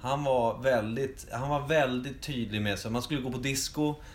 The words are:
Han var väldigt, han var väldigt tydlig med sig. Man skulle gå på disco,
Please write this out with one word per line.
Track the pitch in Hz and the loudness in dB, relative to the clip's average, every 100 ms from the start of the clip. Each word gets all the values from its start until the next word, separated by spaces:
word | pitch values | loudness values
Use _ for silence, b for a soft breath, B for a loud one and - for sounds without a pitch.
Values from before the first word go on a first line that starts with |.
Han | 127 143 | -2 0
var | 143 127 117 113 | 4 4 4 2
väldigt, | 131 120 107 120 131 - - | 4 4 2 -2 -2 -6 -8
han | 120 139 | -4 0
var | 143 135 | 0 2
väldigt | 156 127 127 131 - | 4 4 0 -4 -8
tydlig | - 127 104 107 | -6 -4 -2 0
med | 104 98 | 0 0
sig. | 113 | -2
Man | 120 | -2
skulle | 123 147 | 0 -2
gå | 127 | -2
på | 123 | -2
disco, | 135 135 - 151 151 147 b | -2 -2 -2 0 0 0 b